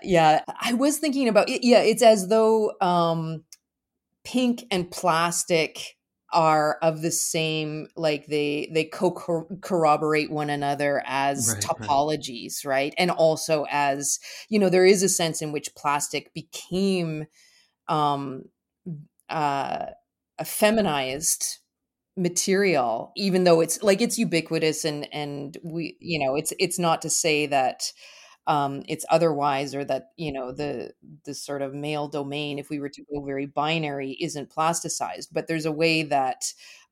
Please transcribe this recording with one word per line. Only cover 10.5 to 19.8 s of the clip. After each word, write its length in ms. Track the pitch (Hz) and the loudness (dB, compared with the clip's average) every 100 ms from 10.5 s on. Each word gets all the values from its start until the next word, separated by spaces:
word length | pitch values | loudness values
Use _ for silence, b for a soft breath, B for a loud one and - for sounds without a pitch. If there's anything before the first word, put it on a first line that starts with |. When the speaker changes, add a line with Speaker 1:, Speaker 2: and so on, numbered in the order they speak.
Speaker 1:
another 520 | 143 143 143 143 143 - | -2 -2 0 0 0 -2
as 420 | 135 139 139 113 | -2 0 0 -2
Speaker 2:
Right, 160 | 104 | -2
right. 140 | - - - | -4 -4 0
Speaker 1:
topologies, 800 | 139 151 151 139 117 92 - 143 | 2 2 -2 -6 -12 -10 -8 -2
right? 280 | 135 147 - | 0 0 0
And 120 | 180 | 0
also 540 | - 160 151 - 156 - | 4 2 2 0 -2 0
as, 500 | 143 143 139 139 - B B - | 0 0 0 -2 -4 B B -2
you 80 | 214 | 2
know, 100 | 185 | 4
there 160 | 185 | 6
is 180 | 185 202 | 8 6
a 60 | 185 | 4
sense 320 | - 165 156 | 0 -2 -4
in 120 | 151 | -6
which 220 | 147 - | -6 -8
plastic 600 | - 147 147 - 147 - | -6 -2 -2 -2 -6 -8
became, 920 | 165 - - - 185 196 185 165 156 156 b b b b _ - | -12 -12 -14 -6 -2 0 0 -2 -6 -10 b b b b _ -4
um, 560 | 156 147 139 139 131 - _ _ _ 185 151 151 _ - | 0 0 0 -4 -10 -16 _ _ _ -14 -14 -14 _ -8
uh, 560 | 160 147 139 131 - | -2 -2 -2 -2 -4